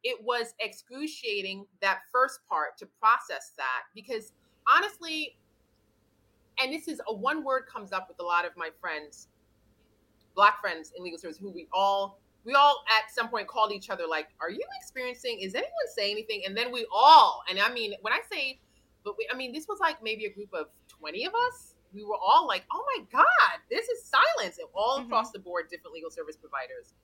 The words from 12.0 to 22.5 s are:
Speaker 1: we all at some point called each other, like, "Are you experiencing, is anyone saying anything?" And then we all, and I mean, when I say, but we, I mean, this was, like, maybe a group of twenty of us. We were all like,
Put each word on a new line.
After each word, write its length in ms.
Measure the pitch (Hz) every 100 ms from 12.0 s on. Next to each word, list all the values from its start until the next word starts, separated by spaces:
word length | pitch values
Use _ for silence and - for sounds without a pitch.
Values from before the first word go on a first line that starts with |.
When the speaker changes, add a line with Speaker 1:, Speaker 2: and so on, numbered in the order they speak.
| 196 - _ _
Speaker 1:
we 80 | 226
all 300 | 277 285 285 214
at 160 | 220 220
some 160 | - 233
point 200 | 233 190
called 240 | - 214
each 180 | 202 208
other, 140 | 180 165
like, 200 | 160 156 _
"Are 120 | 165
you 100 | 240 640 762
experiencing, 600 | 719 - 247 247 254 214
is 160 | 190
anyone 160 | 233 587 679 494
saying 180 | - 202
anything?" 320 | 208 220 208
And 100 | 190
then 160 | 202 240
we 140 | 247 220
all, 500 | 190 277 320 202 151 175
and 100 | 190
I 140 | 214
mean, 220 | 247 214 202
when 120 | 214
I 80 | 294 -
say, 280 | 359 269 262 _ _ _ _
but 140 | 208 208
we, 100 | 214
I 20 |
mean, 160 | 254 262
this 160 | 294 311
was, 120 | 403
like, 220 | 330 -
maybe 220 | 220 220
a 80 | 214
group 200 | 196 208
of 140 | 175 156 _ _
twenty 380 | _ 151 180
of 80 | 330
us. 400 | 453 494 494 - _ _
We 120 | 403
were 140 | 415 -
all 280 | 196 294
like, 180 | 311